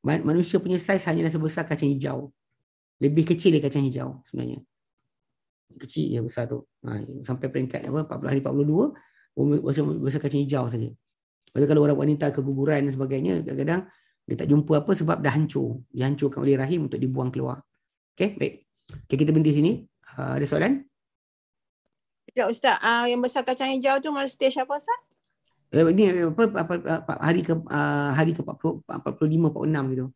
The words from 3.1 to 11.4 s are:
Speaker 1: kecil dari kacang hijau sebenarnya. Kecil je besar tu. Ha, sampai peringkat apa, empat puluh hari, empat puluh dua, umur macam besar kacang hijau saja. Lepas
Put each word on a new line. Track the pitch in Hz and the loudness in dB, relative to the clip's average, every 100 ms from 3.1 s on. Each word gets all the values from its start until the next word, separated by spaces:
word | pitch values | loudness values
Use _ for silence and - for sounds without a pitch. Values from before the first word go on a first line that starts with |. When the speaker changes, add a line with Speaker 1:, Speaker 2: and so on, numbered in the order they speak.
| 151 165 | 2 2
Speaker 1:
kecil | 170 185 156 | 4 4 4
dari | 143 | 2
kacang | 143 139 | 0 0
hijau | 127 131 131 _ | -2 -8 -12 _
sebenarnya. | 127 123 127 - _ _ _ _ _ _ _ _ _ _ | -8 -8 -10 -14 _ _ _ _ _ _ _ _ _ _
Kecil | - 131 156 151 | -20 -8 -4 -2
je | 120 | -2
besar | 120 123 117 | -4 -6 -6
tu. | 120 - _ 123 | -8 -10 _ -8
Ha, | 110 120 127 127 | -8 -8 -12 -8
sampai | 127 139 | -6 -4
peringkat | 135 127 135 - | -4 -4 -6 -4
apa, | 143 151 | -4 -4
empat | - | -6
puluh | - | -2
hari, | 139 | -2
empat | 135 | 0
puluh | 139 147 | 0 2
dua, | 160 285 - _ _ _ | 2 0 -2 _ _ _
umur | - 139 143 | -2 2 2
macam | - 139 147 151 | 0 0 0 -2
besar | 135 139 | -2 -2
kacang | 143 143 | -2 -2
hijau | 143 143 123 | 0 -2 -2
saja. | 117 113 | -4 -6
Lepas | - _ _ _ _ | -10 _ _ _ _